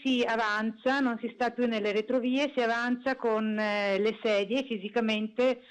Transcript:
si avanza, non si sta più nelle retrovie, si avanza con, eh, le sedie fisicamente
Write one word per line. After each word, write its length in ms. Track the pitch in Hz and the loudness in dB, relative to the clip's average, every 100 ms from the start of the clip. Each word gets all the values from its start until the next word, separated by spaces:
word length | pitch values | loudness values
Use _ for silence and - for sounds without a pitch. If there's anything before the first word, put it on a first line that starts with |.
si 180 | 269 247 | 0 0
avanza, 760 | 233 226 214 214 220 220 254 277 | 2 0 0 0 -2 -2 0 2
non 180 | 262 226 | 0 -2
si 120 | 233 | -6
sta 160 | - 240 | -4 -4
più 160 | 240 240 | 0 0
nelle 240 | 220 208 | 0 0
retrovie, 600 | 202 214 254 247 262 285 | 0 0 0 2 0 0
si 80 | 269 | 0
avanza 540 | 226 233 240 247 269 262 | 0 0 0 -2 -2 -2
con, 420 | 233 220 214 214 | 0 0 0 0
eh, 400 | 214 208 202 190 | 0 0 0 2
le 180 | 214 208 | 0 0
sedie 400 | 226 208 202 254 | 0 2 2 -2
fisicamente 1000 | 269 220 202 233 220 214 214 233 254 247 - | -2 -6 -4 -2 0 0 -2 2 2 0 -8